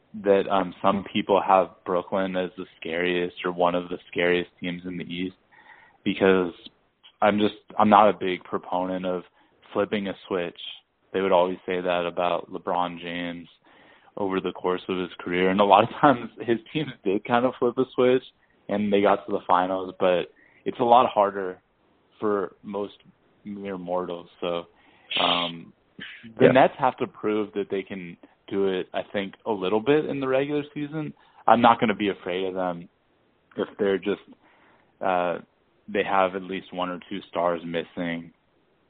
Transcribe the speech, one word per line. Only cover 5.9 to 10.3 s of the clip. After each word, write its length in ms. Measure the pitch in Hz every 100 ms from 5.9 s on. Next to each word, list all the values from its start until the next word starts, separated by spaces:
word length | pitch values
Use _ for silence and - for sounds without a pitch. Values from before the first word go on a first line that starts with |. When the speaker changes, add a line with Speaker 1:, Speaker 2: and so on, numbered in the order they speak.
| _ 101
Speaker 1:
because 480 | 95 95 92 87 - - - _ _ - _
I'm 180 | 107 104
just, 160 | 104 - - -
I'm 120 | 107
not 180 | 101 107
a 60 | 87
big 240 | 92 90 -
proponent 600 | 95 - 90 92 92 92
of 180 | 90 - _ _ _ _
flipping 340 | 107 98 107 98
a 60 | 90
switch. 300 | -